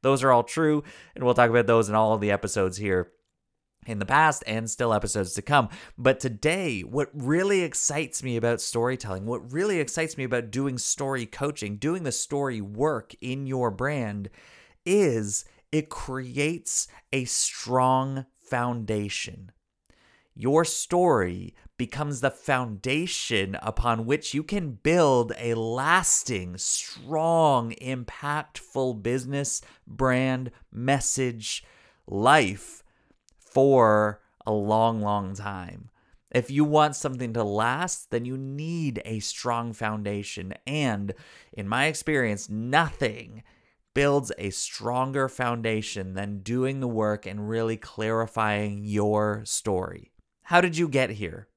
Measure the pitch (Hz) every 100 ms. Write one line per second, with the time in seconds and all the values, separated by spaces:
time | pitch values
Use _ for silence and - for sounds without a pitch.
0 | 131 135 131 123 117 - 160 151 147 -
1 | - - 123 120 120 120 117 113 104 107
2 | 110 107 104 101 104 104 95 90 104 92
3 | 90 _ _ _ _ _ _ _ - 107
4 | 98 139 160 147 - 110 113 - 120 107
5 | 104 107 92 - - 143 113 - - -
6 | 123 131 131 107 151 180 175 110 87 135
7 | 143 147 127 160 196 202 170 - - 147
8 | 143 - 131 117 117 117 - 117 120 127
9 | 107 95 101 120 120 139 202 185 139 -
10 | 160 156 127 127 110 117 139 127 - -
11 | 139 135 113 - 139 143 104 104 135 180
12 | 156 - - 143 139 113 98 104 151 135
13 | - - 127 131 135 131 120 98 127 147
14 | 113 104 101 - - - _ _ - 196
15 | 185 117 101 101 - _ _ 156 151 -
16 | - 131 127 123 147 170 - - - -
17 | _ 139 123 - - - - 127 127 131
18 | 135 135 131 _ _ 127 120 120 107 107
19 | 104 - - - 92 _ _ _ _ _
20 | _ _ _ - 117 147 165 - - 175
21 | 180 127 90 90 90 _ - _ 120 135
22 | 147 139 131 - - 131 123 101 131 147
23 | 180 - - 113 95 98 110 - 120 113
24 | 113 151 - 139 151 202 160 110 147 175
25 | 156 131 117 - 120 113 113 120 143 175
26 | 170 - - 110 90 90 - - - -
27 | 117 156 165 165 156 135 117 113 127 131
28 | 120 - 143 147 - - - 131 127 113
29 | 101 127 127 139 139 - - - - 110
30 | 131 127 131 127 127 - - - 123 139
31 | 123 - 127 117 107 - - _ _ _
32 | - 98 113 151 110 98 - - _ _
33 | _ _ _ _ _ - 139 135 110 107
34 | 107 101 _ _ - 107 101 107 113 113
35 | 104 104 95 98 101 98 90 95 - _
36 | _ _ _ 127 120 139 151 151 151 139
37 | 143 127 123 113 107 101 113 131 180 -
38 | - 120 120 131 135 139 160 170 156 107
39 | - 110 104 - 127 117 117 110 110 107
40 | 101 104 101 - 92 - - 151 139 104
41 | 101 92 - - - - 98 120 147 147
42 | - 147 120 101 - 107 117 147 160 -
43 | 127 107 113 110 - _ _ _ _ -
44 | 143 143 120 - 98 92 - - 110 123
45 | 131 135 131 - 127 120 113 110 107 107
46 | 95 95 101 104 98 120 127 135 127 113
47 | 107 104 98 101 104 113 113 113 - -
48 | 110 113 113 - 107 104 104 101 104 104
49 | 104 107 107 104 107 - - 92 92 90
50 | - _ _ _ - 170 180 160 170 135
51 | 123 104 95 82 -